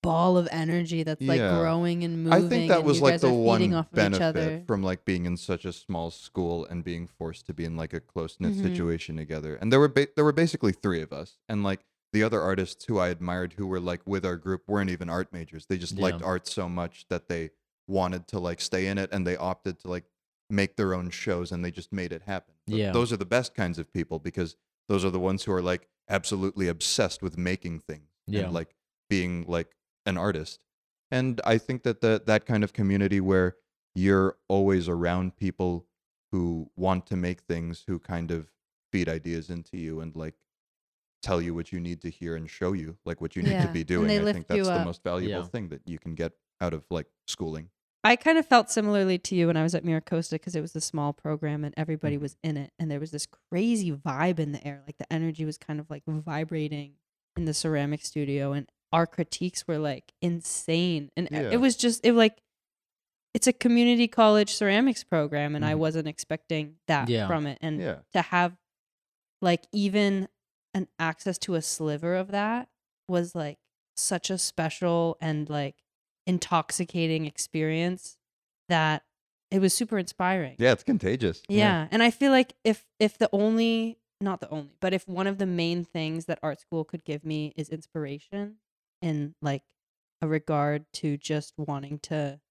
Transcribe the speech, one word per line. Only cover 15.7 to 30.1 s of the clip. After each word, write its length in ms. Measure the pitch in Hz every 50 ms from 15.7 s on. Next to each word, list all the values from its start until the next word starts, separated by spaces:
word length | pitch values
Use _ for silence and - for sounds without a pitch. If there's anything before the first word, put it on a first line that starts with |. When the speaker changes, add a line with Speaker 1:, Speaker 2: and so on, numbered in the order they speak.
| 95 90
Speaker 2:
just 200 | 87 82 - 98
liked 220 | 95 92 90 87
Speaker 3:
Yeah. 60 | 85
Speaker 2:
art 200 | 92 92 90 -
so 220 | - - - 95 87
much 380 | 87 87 87 85 - - - _
that 200 | 90 87 - _
they 220 | 87 82 82 78 _ _ _ _ _ _ _ -
wanted 400 | 95 95 92 90 92 90 87 -
to, 100 | - 101
like, 220 | 87 87 87 -
stay 260 | - - - 92 92
in 120 | 95 98 101
it, 100 | 98 95
and 160 | 92 101 92
they 100 | 87 90
opted 420 | - 80 92 92 _ _ 98 90 -
to, 80 | _ 90
like, 160 | 90 90 - _ _ _ _ _ _ _ _ _
make 260 | 104 101 98 92 _
their 180 | - 104 95 92
own 140 | 90 90 90
shows, 400 | - - - 110 95 87 90 85
and 140 | 92 87 87
they 60 | 90 85
just 200 | - 87 _ -
made 200 | 95 90 85 85
it 100 | 82 -
happen. 320 | - 98 92 - _ _ _ _
But 100 | - 107
Speaker 3:
Yeah. 160 | 110 104 98 107
Speaker 2:
those 180 | 120 120 113
are 60 | 117
the 80 | 98 98
best 300 | 87 117 123 127 - _
kinds 240 | - 101 87 85 80
of 120 | 80 _ _
people, 260 | 90 82 - - 80
because 360 | 73 90 - - 90 80 - _ _ _ _ _ _
those 160 | _ 104 98 90
are 60 | 98
the 80 | 90 92
ones 260 | 90 95 95 98 -
who 80 | - 98
are, 100 | 92 90
like, 260 | 90 90 87 _ _ _ _ _ _
absolutely 580 | - 98 85 - 107 98 95 98 - 98 95 87
obsessed 540 | 85 82 - - - - 113 90 - - -
with 140 | 90 73 82
making 420 | 87 90 92 95 _ 87 82 80
things 300 | - - 80 76 76 76 _ _ _
Speaker 3:
Yeah. 180 | - 101 104 95
Speaker 2:
and, 80 | 90 87
like, 240 | 85 82 - _ _ _ _ _ _ _ _
being, 360 | 101 95 90 90 87 87 85 82
like, 260 | 87 85 82 _ _ _ _ _ _ _ _
an 100 | 101